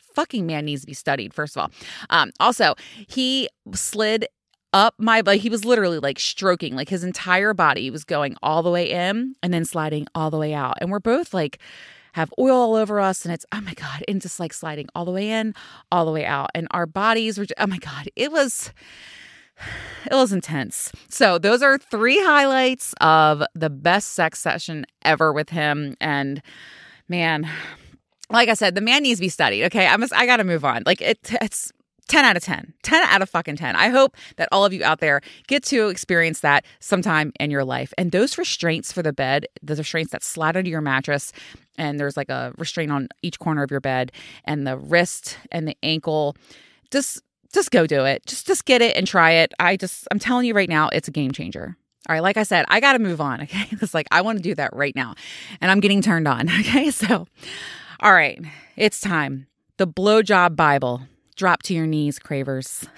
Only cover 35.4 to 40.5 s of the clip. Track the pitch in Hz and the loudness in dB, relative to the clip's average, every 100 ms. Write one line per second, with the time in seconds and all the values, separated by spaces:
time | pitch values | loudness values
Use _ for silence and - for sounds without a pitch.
35.4 | - 277 - 269 214 185 - 170 165 156 | -4 -2 0 0 0 -2 -2 2 2 2
36.4 | 147 143 - _ - 190 185 156 151 - | 2 2 0 _ -2 -2 2 0 -2 -4
37.4 | 147 143 131 127 131 - 180 180 254 - | -4 -2 -2 -4 -6 -4 -2 0 0 -2
38.4 | 339 - 170 165 - - 160 139 131 139 | -6 -4 -2 -2 -4 -4 -4 -2 -2 -2
39.4 | - - 143 151 151 165 160 - - - | -4 -14 -8 -6 -4 -4 -6 -6 -8 -4
40.4 | 156 | -2